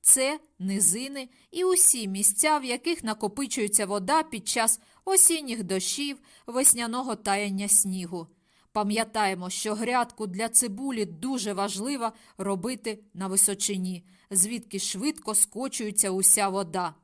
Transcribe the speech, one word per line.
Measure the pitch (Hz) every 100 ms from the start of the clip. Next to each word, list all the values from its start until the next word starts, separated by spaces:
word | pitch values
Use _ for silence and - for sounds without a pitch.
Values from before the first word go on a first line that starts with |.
Це | - 269 262 302 _ _
низини | 185 196 208 190 262 277 262 _ _
і | -
усі | 370 370 - 254 208
місця, | 190 208 - 302 302
в |
яких | 262 240 330 339
накопичується | 226 214 214 208 269 - 208 208 202
вода | 202 185 311
під | 311 226 -
час | 247 220 - _ _
осінніх | - 381 - 330 277 226
дощів, | 185 190 - - 285 269 _ _ -
весняного | 240 269 233 233 240 269 220
таяння | - 196 208 190 202
снігу. | - 196 185 175 175 165 _ _ _ _
Пам'ятаємо, | 214 202 208 220 214 208 190 180
що | - 214
грядку | 208 226 247 240 - 214
для | 180 226
цибулі | 233 240 196 269 240
дуже | 202 165 226 262 202
важливо | 196 202 190 226 285 233 - _ _
робити | 190 196 202 254 226 214 _
на | 170 190
височині, | 190 - 202 - 196 185 180 - _ _
звідки | 196 190 240 233 196
швидко | - 185 269 311 -
скочується | 214 - - 262 - 214 202 202
уся | 190 190 - 196
вода. | 190 185 185 180 156